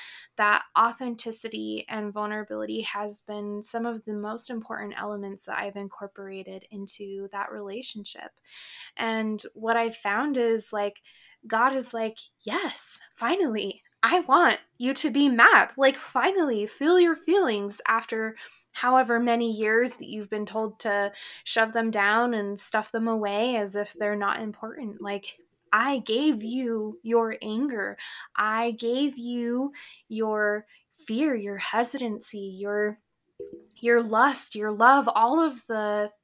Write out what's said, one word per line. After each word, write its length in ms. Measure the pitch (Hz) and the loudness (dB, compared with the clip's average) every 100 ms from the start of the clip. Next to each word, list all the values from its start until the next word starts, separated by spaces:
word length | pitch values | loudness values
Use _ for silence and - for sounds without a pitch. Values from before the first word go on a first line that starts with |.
| - - - - | -16 -18 -12 0
that 260 | 208 - - 165 | 4 2 2 2
authenticity 1080 | 170 233 254 226 233 220 226 220 214 214 - | 2 0 -8 -6 -8 -8 -8 -8 -8 -8 -8
and 260 | 220 208 | -8 -6
vulnerability 680 | 202 208 214 208 214 214 220 | -6 -6 -6 -6 -8 -6 -6
has 400 | 214 208 208 208 | -6 -6 -8 -10
been 400 | - 208 208 208 | -10 -10 -8 -8
some 240 | 208 233 233 | -6 -6 -6
of 180 | 226 220 | -8 -8
the 80 | |
most 360 | 214 208 226 - | -8 -6 -8 -8
important 440 | 233 220 - 208 - | -8 -8 -10 -10 -8
elements 480 | 208 208 202 196 - | -8 -8 -10 -10 -8
that 120 | 214 | -6
I've 180 | 202 196 | -6 -8
incorporated 920 | 202 - 202 - 196 190 190 190 - | -12 -12 -14 -12 -14 -12 -12 -16 -14
into 580 | 208 196 - 202 196 196 | -14 -12 -12 -10 -10 -8
that 200 | 196 - | -8 -8
relationship. 800 | 214 202 208 254 214 202 - - _ _ - - - - - | -8 -10 -10 -10 -12 -14 -14 -16 _ _ -20 -18 -18 -16 -6
And 440 | 226 220 214 214 - | -2 0 -2 -4 -8
what 240 | - 226 226 | -6 0 2
I've 180 | 233 226 | 0 -2
found 420 | 208 208 294 254 | -2 0 0 2
is, 360 | 233 226 214 | 2 2 0
like, 280 | 214 202 - _ - - _ 214 | -2 -4 -6 _ -20 -20 _ -4
God 260 | 220 254 | 2 4
is 200 | 269 254 | 2 -4
like, 240 | 226 226 220 - _ | -4 -4 -6 -18 _
"Yes, 560 | - 294 370 - - - - - | -4 -2 -2 -4 -6 -6 -12 -6
finally, 680 | 233 381 311 214 196 - _ - | -2 0 0 0 -4 -8 _ -2
I 180 | 233 359 | 2 2
want 380 | 302 285 311 208 _ - | 6 6 6 4 _ -4
you 160 | 247 269 | -2 0
to 140 | 311 | 0
be 180 | 240 285 | 4 4
mad. 420 | 233 320 320 180 - | 8 10 10 6 4
Like, 180 | 269 277 | 4 4
finally, 720 | - 262 320 392 302 220 214 | -2 0 2 2 2 0 -2
feel 320 | - 294 359 | 0 4 6
your 160 | 339 311 | 6 4
feelings 680 | - 392 320 208 202 208 - | 2 4 4 2 -2 -4 0
after 480 | 226 226 220 220 220 - - _ | 0 0 -4 -4 -8 -18 -20 _
however 480 | - 247 247 240 233 | -4 4 6 6 2
many 320 | 240 233 233 | 4 2 2
years 440 | 214 214 226 247 - | 0 2 4 2 -2
that 120 | - | -10
you've 220 | 214 202 | -10 -6
been 160 | 214 208 | -6 -4
told 340 | 220 220 220 | -4 -4 -4
to 320 | 226 202 202 202 - - | -2 0 -2 -4 -18 -14
shove 300 | - - 220 | -4 0 2
them 180 | 226 226 | 2 0
down 420 | 214 202 220 240 | 2 4 4 2
and 260 | 226 202 202 | 0 -4 -6
stuff 320 | - 220 208 | -2 -2 -2
them 160 | 226 226 | -2 -2
away 500 | 220 208 208 240 240 | 0 0 0 0 0
as 180 | 202 208 | -2 -4
if 180 | 208 | -6
they're 220 | - 208 208 | -2 -2 0
not 260 | 202 202 | -2 -2
important. 600 | 220 208 220 262 226 - | -6 -10 -12 -10 -12 -10
Like, 360 | 202 202 - - _ _ - | -8 -8 -10 -20 _ _ -2
I 260 | 214 254 277 | 0 2 -2
gave 440 | - 220 311 226 | 0 0 2 0
you 560 | 220 254 247 226 214 214 | -2 -4 -2 -2 -4 -8
your 340 | 226 233 226 220 | 0 2 2 -4
anger. 560 | 214 220 285 226 196 202 - - - - | -6 -2 -2 -2 -6 -8 -14 -16 -8 -2
I 360 | 214 220 233 | 0 0 -2
gave 460 | 233 233 254 285 254 | -2 -2 0 0 -2
you 540 | 240 240 233 247 277 277 - - - | -6 -4 -2 -2 -2 -6 -20 -20 -12
your 580 | 220 220 214 208 208 - _ _ _ - | -4 -2 0 0 0 -6 _ _ _ -6
fear, 280 | 220 311 233 | 0 0 0
your 220 | 202 196 | -4 -6
hesitancy, 1000 | - 214 240 269 240 208 - 208 196 185 | -2 0 0 -2 -6 -6 -8 -10 -10 -8
your, 400 | 202 208 208 214 _ _ _ - 160 - - - | -4 0 -2 -4 _ _ _ -18 -16 -16 -20 -4
your 240 | 233 240 | 4 4
lust, 540 | 226 220 277 269 - 214 | 4 4 4 4 -4 -4
your 160 | 214 | -4
love, 380 | 214 233 277 220 | 6 8 8 6
all 260 | - 233 311 | 4 4 4
of 240 | 320 247 - | 2 -2 -6
the 440 | 220 208 208 208 _ | -2 0 0 -2 _